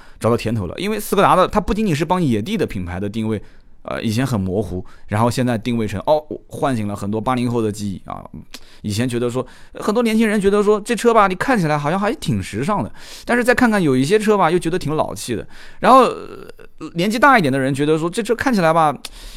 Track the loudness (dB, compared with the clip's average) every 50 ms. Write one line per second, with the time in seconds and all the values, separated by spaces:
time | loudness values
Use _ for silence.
0 | -16 -20 -8 -2 0 0 0 0 0 -2 -4 -4 -4 -6 -6 -6 -4 -4 -4 -4
1 | -4 -2 2 4 4 6 6 4 4 2 0 0 0 0 -2 0 0 0 0 0
2 | 0 0 0 0 2 2 0 0 -2 -2 -2 -2 -2 -4 -4 -6 -8 -8 -6 -6
3 | -6 -6 -4 -4 -4 -4 -4 -6 -6 -12 -18 -20 -20 -20 -20 -14 -10 -10 -8 -4
4 | -4 -2 0 0 0 0 0 -2 -2 -2 -2 -2 -2 -4 -6 -8 -10 -12 -16 -18
5 | -6 -2 0 2 2 2 2 0 0 0 0 -2 -2 -2 -2 -2 -2 -2 -4 -2
6 | 0 2 2 2 0 -4 -10 -12 -12 -14 -6 -4 -2 -2 -2 -2 -2 -4 -6 -6
7 | -4 -4 -4 -2 -2 -2 0 0 0 0 0 0 0 0 -2 -4 -6 -6 -6 -8
8 | -10 -12 -12 -12 -12 -14 -16 -18 -16 -16 -18 -18 -18 -20 -16 -10 -6 -4 -2 -2
9 | -2 -2 0 -2 -2 -2 -2 -4 -6 -8 -12 -20 -20 -18 -14 -4 -2 0 0 2
10 | 2 2 2 2 2 2 2 2 2 2 2 4 4 4 2 2 0 -2 -2 2
11 | 2 4 4 6 4 4 0 -2 0 0 2 2 2 0 0 0 0 -2 -2 0
12 | -2 -2 -4 -4 -4 -2 -2 -2 -4 -4 -6 -4 -4 -2 -2 -2 -4 -6 -8 -14
13 | -16 -16 -18 -10 -4 -2 0 2 4 2 4 4 4 4 4 2 2 2 2 2
14 | 2 2 2 2 4 2 4 4 4 2 2 0 0 -2 -2 -2 -2 -2 -2 -2
15 | -2 -4 -6 -8 -8 -6 -6 -6 -8 -10 -14 -16 -16 -16 -6 0 6 8 8 8
16 | 8 6 2 -4 -10 -14 -14 -16 -16 -18 -18 -18 -20 -20 -16 -14 -14 -8 -4 -2
17 | -2 0 2 4 6 6 6 6 4 2 2 0 0 0 0 0 2 2 2 2
18 | 0 -2 -4 -4 -2 -2 -2 -2 0 0 2 2 4 4 4 4 2 2 0 -4
19 | -10 -16 -18 -18 -18 -18 -18